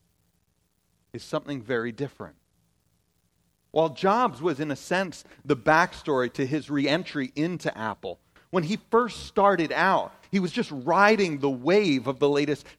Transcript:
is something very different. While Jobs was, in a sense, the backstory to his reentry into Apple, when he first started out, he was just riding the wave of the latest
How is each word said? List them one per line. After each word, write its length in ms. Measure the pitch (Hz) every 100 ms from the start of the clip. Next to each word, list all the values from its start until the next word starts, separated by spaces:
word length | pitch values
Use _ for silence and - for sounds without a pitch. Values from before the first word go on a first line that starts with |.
| _ _ _ _ _ _ _ _ _ _ _
is 120 | 120
something 380 | - 156 143 139
very 300 | 107 120 120
different. 440 | 110 143 - 87 - _ _ _ _ _ _ _ _ _ _ _ _ _
While 180 | - 160
Jobs 520 | 120 190 226 247 123
was, 200 | 170 135
in 100 | 156
a 60 | 135
sense, 480 | - 185 190 - - -
the 140 | 131 139
backstory 760 | 151 156 180 - - 131 123
to 120 | - 131
his 240 | 151 131
reentry 640 | 143 139 160 180 147 127 143
into 420 | 165 165 156 107
Apple, 420 | 110 98 95 87 _ _ _
when 120 | 180
he 160 | 156 208 -
first 360 | 226 240 - -
started 480 | - 202 185 156
out, 400 | 135 180 170 90 - _
he 80 | 196
was 120 | 180
just 200 | 240 -
riding 680 | 139 123 175 202 220 185 143
the 100 | 139
wave 580 | 127 135 202 196 135 120
of 120 | 131
the 100 | 143
latest 360 | 143 147 143 -